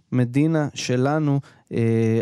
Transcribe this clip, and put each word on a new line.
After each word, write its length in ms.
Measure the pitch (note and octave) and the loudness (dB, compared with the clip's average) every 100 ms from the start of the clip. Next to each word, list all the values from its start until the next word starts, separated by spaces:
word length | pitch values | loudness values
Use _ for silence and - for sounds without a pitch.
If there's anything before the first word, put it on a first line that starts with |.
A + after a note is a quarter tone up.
| - | -4
מדינה 560 | B2 B2 C3+ D#3 D#3+ D3 | -2 0 2 2 0 -2
שלנו, 640 | - - B2 C3+ D#3 D3 C#3 - - - | -6 -4 -2 0 0 0 -2 -4 -20 -10
אה, 480 | - A2+ A2+ A2+ A2+ | -2 0 2 2 0